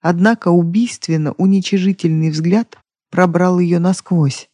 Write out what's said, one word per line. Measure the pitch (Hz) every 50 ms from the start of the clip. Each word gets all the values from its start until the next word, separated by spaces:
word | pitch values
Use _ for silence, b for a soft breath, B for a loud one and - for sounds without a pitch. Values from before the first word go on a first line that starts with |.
Однако | _ 160 175 170 185 214 233 226 - 180
убийственно | 170 175 170 170 170 214 240 240 - - - - 165 160 151 147 -
уничижительный | - 190 190 196 196 185 - - 196 180 196 190 - - 170 160 160 160 160
взгляд | 151 156 160 170 180 220 233 _ - _ _ _ _ _ _ _
пробрал | - - 180 175 165 180 180 185 180 180
ее | 180 170 175 170
насквозь. | 170 180 190 - - - 185 170 151 139 131 - - _